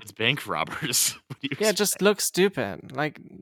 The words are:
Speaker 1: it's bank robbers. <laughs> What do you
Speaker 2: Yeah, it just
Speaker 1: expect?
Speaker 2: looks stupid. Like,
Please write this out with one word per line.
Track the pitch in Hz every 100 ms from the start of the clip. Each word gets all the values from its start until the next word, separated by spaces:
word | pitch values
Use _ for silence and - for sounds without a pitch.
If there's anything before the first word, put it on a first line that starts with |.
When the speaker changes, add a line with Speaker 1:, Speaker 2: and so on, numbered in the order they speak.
Speaker 1:
it's | -
bank | - 113 143 104
robbers. | 80 - - 143 113 - -
<laughs> | _
What | -
do | 143
you | -
Speaker 2:
Yeah, | 214
it | 190
just | 202 -
Speaker 1:
expect? |
Speaker 2:
looks | 196 202
stupid. | - - 196 170 101 87 - 131
Like, | 151 - - -